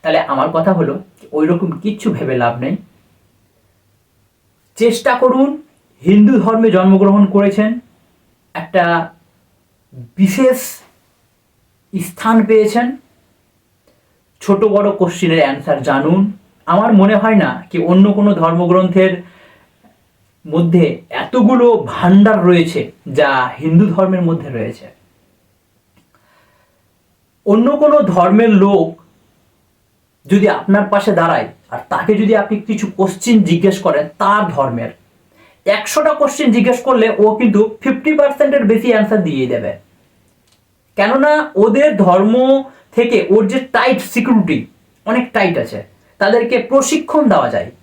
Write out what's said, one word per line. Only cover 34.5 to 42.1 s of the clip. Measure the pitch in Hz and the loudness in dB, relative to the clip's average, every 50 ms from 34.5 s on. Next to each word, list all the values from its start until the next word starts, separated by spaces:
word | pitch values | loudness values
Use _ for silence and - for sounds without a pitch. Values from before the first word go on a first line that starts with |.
| 127 | -4
ধর্মের, | 139 135 120 117 120 113 - - _ _ _ _ _ _ _ _ _ _ _ _ _ _ | -4 -4 -4 -4 -8 -8 -10 -14 _ _ _ _ _ _ _ _ _ _ _ _ _ _
একশোটা | 196 202 214 - - - 302 302 311 294 | -2 -2 -2 -4 -4 -4 -2 0 0 0
কোশ্চেন | 294 294 277 - - 302 240 208 | 0 -2 -2 -2 -2 0 0 2
জিজ্ঞেস | 240 202 247 254 - - | 2 2 0 0 -2 0
করলে | 262 247 226 220 220 202 - 208 | 0 0 2 2 0 2 2 2
ও | 214 208 - | 0 2 2
কিন্তু | 247 220 196 202 220 220 - - | 0 2 2 2 0 0 -2 -6
ফিফটি | - 277 262 - - 311 311 302 | -4 -4 -4 -2 -2 -2 0 2
পার্সেন্টের | 285 285 277 - 294 277 285 277 226 196 | 0 0 0 0 0 0 2 0 2 2
বেশি | 226 220 - 262 | 0 0 0 0
অ্যান্সার | 226 214 208 - 220 208 175 | 0 0 0 0 0 -2 -2
দিয়ে | 160 147 131 127 120 - | -2 -2 -4 -4 -4 -4
দেবে। | - 104 95 - - _ _ _ _ _ _ _ _ _ _ _ _ _ _ _ _ _ _ _ _ _ _ _ | -6 -6 -8 -10 -12 _ _ _ _ _ _ _ _ _ _ _ _ _ _ _ _ _ _ _ _ _ _ _
কেননা | - 196 214 254 269 277 302 302 302 302 - - 190 208 | -6 -4 -4 -2 -2 0 0 0 -2 -4 -4 -2 0 0
ওদের | 226 208 269 294 302 302 - 196 | 2 2 2 2 0 2 2 2
ধর্ম | 180 | 2